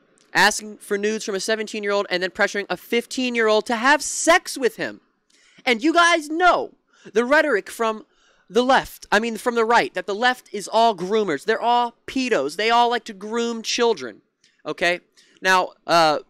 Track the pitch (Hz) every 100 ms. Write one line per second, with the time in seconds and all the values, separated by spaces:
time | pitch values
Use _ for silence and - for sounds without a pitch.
0 | _ _ _ 160 196 208 214 208 - 202
1 | 208 220 - 190 208 220 214 220 202 202
2 | 196 180 185 - 202 208 196 180 - 233
3 | - - 254 240 220 214 - 233 254 294
4 | - - 311 359 - - 254 - 135 107
5 | _ _ _ _ _ _ - 233 285 330
6 | 339 349 294 320 359 208 117 - _ _
7 | - 208 240 294 302 208 - - 226 220
8 | - _ _ _ _ 190 254 254 - -
9 | - 202 233 220 247 233 220 233 151 185
10 | 185 202 247 247 - 208 175 220 233 190
11 | 180 220 202 143 202 220 233 240 240 -
12 | - 269 254 202 139 170 220 233 240 240
13 | 233 190 208 233 233 233 220 - 233 185
14 | 123 98 _ _ _ _ - 151 175 175
15 | _ _ _ _ 185 185 - - - 165
16 | 160 147